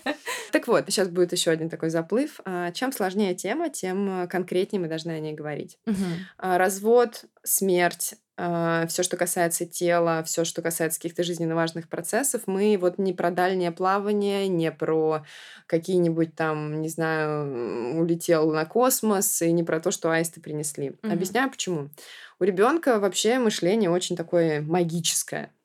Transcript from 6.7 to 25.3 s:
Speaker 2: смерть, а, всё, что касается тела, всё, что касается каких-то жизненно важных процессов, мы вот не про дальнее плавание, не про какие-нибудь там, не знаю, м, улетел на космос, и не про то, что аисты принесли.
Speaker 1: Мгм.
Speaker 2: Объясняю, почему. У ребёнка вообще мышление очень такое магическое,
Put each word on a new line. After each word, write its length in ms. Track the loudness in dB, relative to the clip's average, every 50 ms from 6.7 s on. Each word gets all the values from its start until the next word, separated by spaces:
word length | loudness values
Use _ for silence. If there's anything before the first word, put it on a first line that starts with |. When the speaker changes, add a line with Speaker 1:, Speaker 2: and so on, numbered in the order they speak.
| 2 0 2 4 6 6 6 4 0 -8 -20 -20 _ _ -6
Speaker 2:
смерть, 720 | -2 -2 0 2 2 4 4 4 2 2 0 -8 -8 -8 -10 _ _ _ -6
а, 480 | -4 -2 0 0 0 2 2 2 0 0
всё, 140 | 0 -2 -2
что 120 | -2 0 -2
касается 480 | -2 0 0 2 2 2 0 -2 -6
тела, 560 | -6 -6 -2 0 2 4 4 4 4 2 0 -2
всё, 200 | -2 0 0 0
что 180 | -2 -2 -4 -4
касается 380 | -4 -2 0 -2 -2 -2 -4
каких-то 240 | -8 -8 -4 -4 -2
жизненно 300 | -2 -2 -2 -2 -2 0
важных 320 | 0 0 0 -2 -6 -10 -8
процессов, 540 | -10 -10 -6 -2 -2 0 0 0 -2 -4 -4
мы 320 | -2 0 2 4 4 4 4
вот 180 | 2 2 0 2
не 140 | -2 -2 -2
про 160 | 0 0 0
дальнее 420 | 2 2 2 2 2 2 0 -2 -2
плавание, 760 | 0 0 2 2 2 0 0 0 0 0 0 0 0 0 0
не 240 | 0 2 0 0 -2
про 520 | -2 -2 0 0 2 2 2 0 -2 -4 -8 -20 -20 -20 -20 -20 -20 -8
какие-нибудь 680 | -2 -2 -2 0 2 2 2 4 4 2 2 0 -2 0
там, 440 | -4 -2 -2 -2 -2 -4 -4 -4 -4 -4
не 60 | -4
знаю, 560 | -4 -2 -2 0 0 0 0 0 -2 -2 -4
м, 540 | -4 -4 -4 -4 -4 -4 -4 -4 -2 0 0
улетел 520 | 0 0 0 0 2 2 4 4 4 2 2
на 140 | 0 -2
космос, 760 | 0 2 2 4 4 2 2 2 2 2 2 0 0 0 0 2
и 100 | 2 2
не 120 | 2 2
про 160 | 2 0 0
то, 100 | 0 0 -2
что 180 | 0 0 0
аисты 300 | 2 2 0 -2 -4 -12
принесли. 540 | -12 -8 -6 -6 -6 -6 -6 -6 -6 -6 -6 -8 -4
Speaker 1:
Мгм. 360 | -2 -2 -2 -2 0 0 0
Speaker 2:
Объясняю, 120 | 0 0
почему. 400 | -2 -4 -4 -4 -4 -4 -6 -8 -12 -20 -20 -20 -20 -20 -20 -14 -6 -2
У 40 | 0
ребёнка 560 | 2 4 4 4 4 4 2 2 2 2 4
вообще 380 | 2 0 0 2 2 2 2 4
мышление 520 | 2 2 0 2 2 2 2 4 4 2
очень 260 | 2 0 0 -2 -4
такое 460 | -4 -4 0 2 4 4 4 2 0 -2
магическое, 920 | 0 2 2 2 2 0 -2 -2 0 0 -2 -2 -4